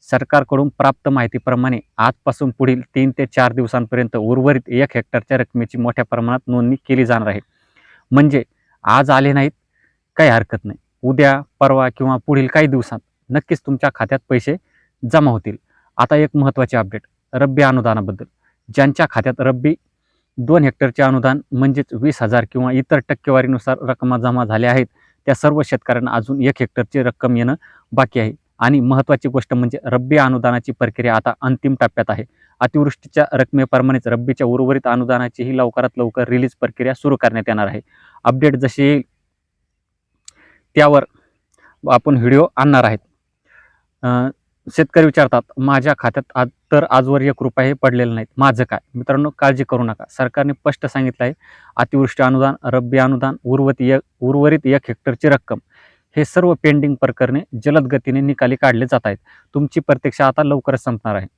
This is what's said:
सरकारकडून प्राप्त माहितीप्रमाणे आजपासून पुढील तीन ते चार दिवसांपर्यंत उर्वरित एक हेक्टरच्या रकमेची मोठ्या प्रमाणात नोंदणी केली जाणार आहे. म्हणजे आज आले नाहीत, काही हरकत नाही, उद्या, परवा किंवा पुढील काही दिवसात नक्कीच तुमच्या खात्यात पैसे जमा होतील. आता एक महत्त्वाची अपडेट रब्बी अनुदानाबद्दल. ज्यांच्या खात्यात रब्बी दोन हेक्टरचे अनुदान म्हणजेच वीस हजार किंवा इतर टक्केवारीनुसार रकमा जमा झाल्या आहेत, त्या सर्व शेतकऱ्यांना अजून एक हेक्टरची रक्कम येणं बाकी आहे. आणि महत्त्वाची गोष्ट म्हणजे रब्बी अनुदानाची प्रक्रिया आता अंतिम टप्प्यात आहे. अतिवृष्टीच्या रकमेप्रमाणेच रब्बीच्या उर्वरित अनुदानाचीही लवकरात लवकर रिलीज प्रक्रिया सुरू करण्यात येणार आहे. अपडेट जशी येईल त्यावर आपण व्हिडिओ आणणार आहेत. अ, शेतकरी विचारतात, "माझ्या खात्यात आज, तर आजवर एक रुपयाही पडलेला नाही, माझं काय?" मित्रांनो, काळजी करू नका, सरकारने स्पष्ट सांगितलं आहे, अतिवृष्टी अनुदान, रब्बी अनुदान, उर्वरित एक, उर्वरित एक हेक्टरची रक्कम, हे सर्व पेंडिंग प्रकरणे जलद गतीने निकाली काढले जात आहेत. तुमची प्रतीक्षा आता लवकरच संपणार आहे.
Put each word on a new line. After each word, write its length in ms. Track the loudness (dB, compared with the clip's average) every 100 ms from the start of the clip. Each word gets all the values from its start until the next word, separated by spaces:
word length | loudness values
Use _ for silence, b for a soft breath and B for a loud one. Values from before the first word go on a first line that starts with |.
| -4
सरकारकडून 580 | -4 0 0 0 -2 -2 0
प्राप्त 300 | 0 0 -2
माहितीप्रमाणे 720 | -2 -2 -4 -4 -2 -2 -4 -8 -2
आजपासून 540 | -2 0 -6 -4 -4 -2
पुढील 220 | 0 0 -4
तीन 160 | -2 -2
ते 160 | -2 -4
चार 260 | 0 0
दिवसांपर्यंत 640 | 0 -4 -4 -4 -2 -2 -2
उर्वरित 440 | 0 2 2 0 0
एक 200 | -2 -2
हेक्टरच्या 420 | -2 -4 -6 -2 -4
रकमेची 420 | -2 -4 -6 -4
मोठ्या 260 | -4 -4 -4
प्रमाणात 300 | -4 -2 -4 -4
नोंदणी 300 | -2 0 -2 _
केली 180 | 0 2
जाणार 220 | 0 -2
आहे. 120 | -6 -10 b b b b b b
म्हणजे 320 | 2 4 2 -4 _ _ _
आज 260 | 0 2 4
आले 220 | 4 4
नाहीत, 180 | 2 0 _ _ _ _ _ _ 2
काही 140 | 4
हरकत 340 | 4 0 -8
नाही, 140 | -10 -14 _ _
उद्या, 380 | -4 2 4 2 -4 _
परवा 280 | 2 2 0 -2
किंवा 200 | -2 -2 0
पुढील 200 | 0 2
काही 200 | 2 2
दिवसात 320 | 0 -4 -10 _ _ _
नक्कीच 300 | -6 -4 -6 -4
तुमच्या 240 | -2 -2
खात्यात 260 | -2 -4 -4 _
पैसे 280 | -4 -2 -8 _ _ _ _ 0
जमा 180 | 2 2
होतील. 260 | 0 -4 -12 _ _ _ -4
आता 200 | 0 2
एक 140 | 2
महत्त्वाची 420 | 0 -2 -2 -2 -2
अपडेट 240 | -4 -8 _ _ _
रब्बी 300 | -2 -2 2
अनुदानाबद्दल. 640 | 2 2 0 -2 -4 -8 -14 _ _ _ _
ज्यांच्या 320 | 0 0 2 -2
खात्यात 240 | 0 -4 -2
रब्बी 360 | -2 0 0 -2 _ _ _ _ _ -10
दोन 260 | 2 4
हेक्टरचे 380 | 4 0 -4 2
अनुदान 380 | 2 2 0 -2 -4
म्हणजेच 340 | -2 0 0 -4
वीस 300 | -4 -4 -2
हजार 220 | 0 0 -2
किंवा 200 | -4 -2
इतर 260 | -2 0 -2
टक्केवारीनुसार 800 | -2 -8 0 0 2 -2 -2 -4
रकमा 360 | -4 -4 -2 -2
जमा 260 | -2 -2
झाल्या 260 | -2 0 2
आहेत, 160 | 0 -2 _ _ _ -4
त्या 80 |
सर्व 280 | 0 0 0
शेतकऱ्यांना 460 | -2 -4 -2 -4 -2
अजून 320 | -4 -4 -2
एक 100 | -2 -2
हेक्टरची 420 | -6 -4 -4 -2
रक्कम 340 | -4 -2 -2 0
येणं 180 | -2 -4 b b b
बाकी 280 | -2 -2 -2
आहे. 120 | -4 -6 _ _
आणि 220 | 0 2
महत्त्वाची 480 | 2 0 2 0 0
गोष्ट 260 | -4 -4
म्हणजे 240 | -2 -2 -6
रब्बी 320 | -4 -4 2 4
अनुदानाची 560 | 4 2 0 -2 -6
प्रक्रिया 440 | -4 -4 -2 0 0
आता 160 | 0 -4
अंतिम 340 | -2 -2 -2 0
टप्प्यात 300 | -2 -2 -4
आहे. 140 | -6 -8 _ _ _
अतिवृष्टीच्या 680 | -2 0 0 -2 -8 -2 0
रकमेप्रमाणेच 680 | 0 0 0 2 2 2 0 -2
रब्बीच्या 400 | -4 -4 -2 -2
उर्वरित 400 | 0 0 0 0
अनुदानाचीही 720 | -2 0 -2 -2 -6 -6 -2
लवकरात 320 | -2 -2 -4 -2
लवकर 320 | -4 -4 -2
रिलीज 220 | 0 -2 _
प्रक्रिया 340 | -6 -4 -6
सुरू 220 | -2 -2 0
करण्यात 280 | 0 -2 -4
येणार 180 | -2 -4
आहे. 140 | -6 -14 b b b
अपडेट 320 | -2 2 2 2
जशी 260 | -2 0
येईल 200 | 2 2 -2 _ _ _ _ _ _ _ _ _ _ _ -20 b b b b
त्यावर 300 | 4 6 4 2 _ _ _ _ _ b b 0
आपण 260 | 0 2 2
व्हिडिओ 300 | 4 4 4 2
आणणार 280 | 4 4
आहेत. 140 | 4 0 _ _ _ _ b b b b b _
अ, 280 | -4 -2 -2 -8 _ _ -12 -2
शेतकरी 280 | 0 4
विचारतात, 380 | 4 4 2 2 -2 -6
"माझ्या 360 | 0 0 0 0
खात्यात 340 | -2 -4 -6
आज, 140 | -4 -4 _ _
तर 120 | 2 4
आजवर 300 | 2 2 0
एक 120 | 0 -2
रुपयाही 320 | -4 -2 -2
पडलेला 420 | 0 0 0 -2
नाही, 120 | -4 -8 0
माझं 280 | 0 0
काय?" 140 | -2 -4 _
मित्रांनो, 360 | -12 -2 -2 -2
काळजी 340 | 0 0 0 -2
करू 140 | -2
नका, 220 | -2 -6 -14
सरकारने 420 | -6 -6 -2 -4
स्पष्ट 340 | -2 -4 -4 -6
सांगितलं 380 | -4 -4 -2
आहे, 80 | -6 -6 b b b -4
अतिवृष्टी 460 | -2 2 0 2
अनुदान, 320 | 2 2 0 -2
रब्बी 340 | -2 -2 0 0
अनुदान, 380 | 2 0 -4 -6
उर्वरित 380 | -4 0 0 0
एक, 180 | 0 0 -2 _
उर्वरित 460 | -2 2 2 2 0
एक 140 | -2 -2
हेक्टरची 400 | -8 -6 -2 2
रक्कम, 300 | 0 -2 -10 _ b b b b -4
हे 80 |
सर्व 300 | -2 2 2 2
पेंडिंग 320 | 2 2 0
प्रकरणे 460 | -2 -2 -2 -2 -2 -6 -6
जलद 220 | 0 0 0
गतीने 340 | -4 -2 -2
निकाली 360 | -2 -2 -2 0
काढले 300 | 0 0 0
जात 140 | -2
आहेत. 140 | -2 -8 _ b b
तुमची 260 | -4 -2 -4
प्रतीक्षा 460 | -2 -2 -2 0 0
आता 160 | 0
लवकरच 420 | 0 0 -2 -4
संपणार 300 | -4 -6 -6
आहे. 120 | -6 -8